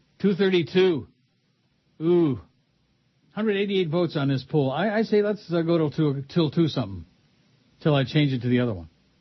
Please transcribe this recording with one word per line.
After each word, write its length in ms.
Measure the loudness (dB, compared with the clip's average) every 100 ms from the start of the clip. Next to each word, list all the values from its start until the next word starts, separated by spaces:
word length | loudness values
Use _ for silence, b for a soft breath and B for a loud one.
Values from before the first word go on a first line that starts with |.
| _ _
Two 140 | -2
thirty-two. 760 | 2 2 2 2 2 2 2 -6 _ _ _ _ _ _ _ _ -6
Ooh. 400 | 2 4 2 0 -8 _ _ _ _ _ _ _ _
Hundred 240 | -6 -2 0
eighty-eight 320 | 0 0 0
votes 280 | 0 -2 -2
on 120 | -2
this 160 | -2 -2
poll. 220 | -2 0
I, 180 | 0 -2 -2
I 40 |
say 180 | 0 0
let's, 220 | 0 -2 -4
uh, 100 | -4
go 160 | 0 0
till 120 | 0
two, 340 | 0 0 -2 -4
till 180 | 0 0
two 180 | 2 0
something. 360 | 0 -6 -8 -16 _ _ _ _ _ _ _
Till 120 | 0
I 100 | 0
change 280 | 2 0 0
it 100 | 0
to 60 | 0
the 120 | 0
other 120 | 0
one. 160 | -4 -12 _ _ _